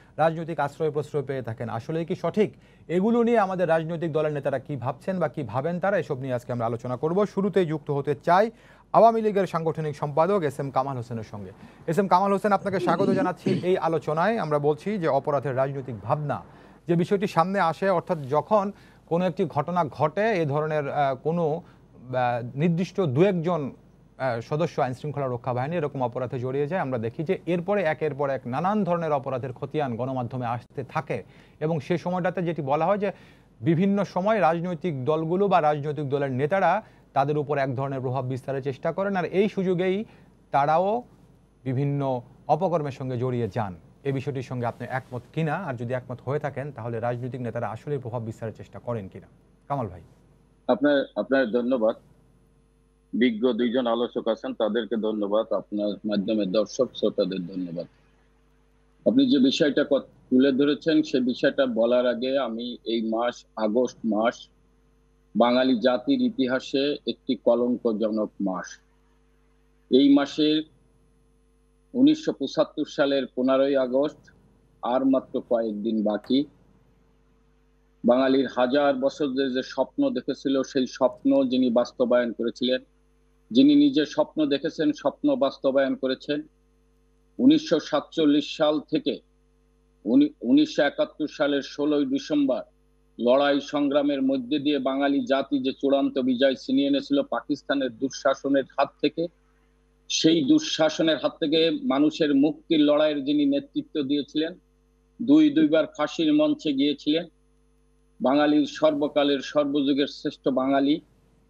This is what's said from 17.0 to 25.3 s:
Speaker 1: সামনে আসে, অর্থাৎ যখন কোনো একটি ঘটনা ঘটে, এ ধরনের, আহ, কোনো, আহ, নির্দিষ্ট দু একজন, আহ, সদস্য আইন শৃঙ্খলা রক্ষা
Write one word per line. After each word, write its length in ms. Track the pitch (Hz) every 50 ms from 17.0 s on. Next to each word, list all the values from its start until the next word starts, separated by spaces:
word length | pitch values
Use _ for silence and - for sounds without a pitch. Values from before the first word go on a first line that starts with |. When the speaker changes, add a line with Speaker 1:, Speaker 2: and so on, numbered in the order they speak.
| 175 - 208 190 208 185
Speaker 1:
সামনে 320 | - 165 165 185 196 202
আসে, 300 | 180 165 156 - 196 196
অর্থাৎ 280 | 185 165 - - 185 156 139 123
যখন 420 | 143 170 - - 220 208 196 208 202 - - - - - _
কোনো 200 | - 165 170 180
একটি 200 | 185 - - 196
ঘটনা 400 | 147 - 147 143 - 175 180 -
ঘটে, 560 | 120 - - 147 156 - 151 156 233 220 175
এ 40 | 165
ধরনের, 440 | 139 139 151 151 156 156 151 143 139
আহ, 260 | 120 143 143 135 135
কোনো, 460 | 123 - 147 165 175 170 151 151 175
আহ, 880 | - - - - - _ _ - - 127 127 127 123 123 120 120 120 120 120
নির্দিষ্ট 460 | 139 156 180 165 165 190 - - -
দু 220 | 190 147 120 139 180
একজন, 480 | 208 190 175 151 175 175 156 143 117 - - - - _ _ _ _ _ -
আহ, 240 | 131 131 117 120
সদস্য 400 | 113 - 156 151 175 156 - -
আইন 120 | 143 127 131
শৃঙ্খলা 340 | - - 151 135 143 135
রক্ষা 260 | 131